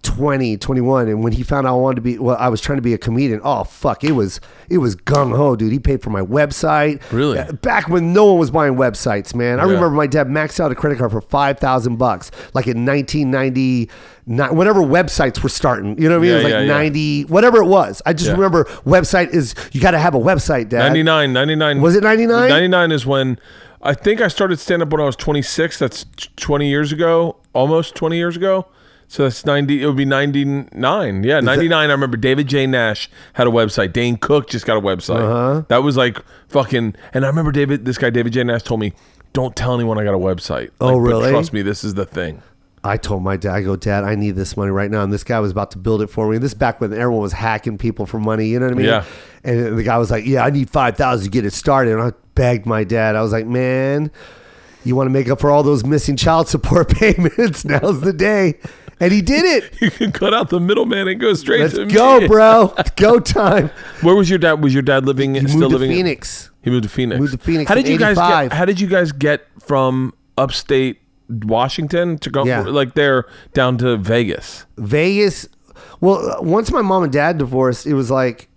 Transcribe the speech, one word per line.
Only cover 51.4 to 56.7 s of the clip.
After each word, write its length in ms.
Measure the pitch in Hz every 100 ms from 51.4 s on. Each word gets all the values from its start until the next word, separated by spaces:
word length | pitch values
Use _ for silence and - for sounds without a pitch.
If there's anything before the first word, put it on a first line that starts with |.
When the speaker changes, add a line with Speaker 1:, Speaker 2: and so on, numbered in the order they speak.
| 101
Speaker 1:
it 80 |
started." 400 | - - 139 123
And 80 | 110
I 120 | 117 - _
begged 320 | - 123 120 110
my 180 | 110
dad. 320 | 101 117 110 107
I 60 |
was 100 | 110
like, 140 | 110 110
"Man, 640 | 123 127 131 135 143 151 - - - - - - -
you 120 | 123 127
wanna 160 | 135
make 180 | 131 123
up 100 | 135
for 120 | 147
all 100 | 143
those 240 | 143 143 120
missing 300 | 147 123 139
child 300 | 165 160 160
support 420 | 160 -